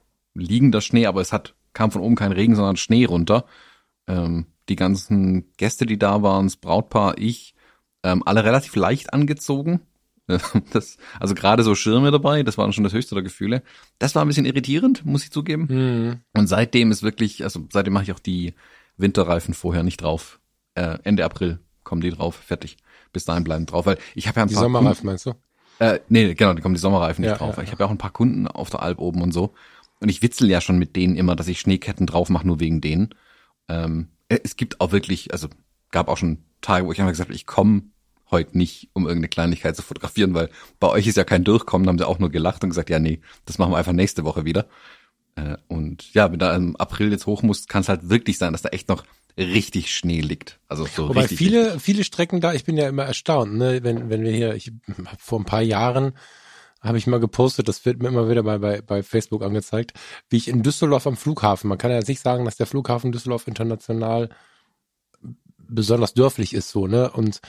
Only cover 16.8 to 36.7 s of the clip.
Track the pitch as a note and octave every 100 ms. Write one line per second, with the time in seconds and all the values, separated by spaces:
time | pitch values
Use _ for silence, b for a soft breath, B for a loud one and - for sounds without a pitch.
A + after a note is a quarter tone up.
16.8 | A2+ G#2 G#2+ - G#2+ - G2 E2+ - G2+
17.8 | G2 G2 F#2+ F2 - F2+ F2 b b b
18.8 | b - G2 G2 F2 E2+ - F2 F2 E2+
19.8 | F2 - E2 E2 - - _ _ _ -
20.8 | F2 D#2+ - G2+ D#2+ - F2+ E2 _ _
21.8 | - E2+ F2 E2 E2+ - - E2+ - -
22.8 | b b b F2+ - E2+ D#2+ D#2+ D#2+ F2
23.8 | F2+ G2 B - - A#2 G#2 G#2 A#2+ B2
24.8 | B2+ G2 G#2 F#2+ - A#2+ _ b b -
25.8 | A2+ F#2+ - A2+ G#2 D#2+ G#2 E2+ F#2 F2+
26.8 | F#2+ G2 E2 F2 A2 G#2 - - F#2+ -
27.8 | G2+ G#2+ G2 - A#2+ G2 G2 - - -
28.8 | F2 F2 F2+ E2+ F2 E2+ G2+ b b b
29.8 | b _ G#2+ F#2+ A#2 - A2+ F2+ - F#2
30.8 | E2 F#2 F#2 E2+ F2+ E2+ E2 F2+ - F#2+
31.8 | - G2 F2+ F2 F2 F2 F2+ D#2+ E2 D#2+
32.8 | D2+ E2 A2 b b b b _ - E2
33.8 | E2 E2 E2 _ - A#2 - - A#2+ -
34.8 | F2+ G2 - F2+ - - D2+ - _ _
35.8 | _ E2+ - - F2 D#2 _ _ -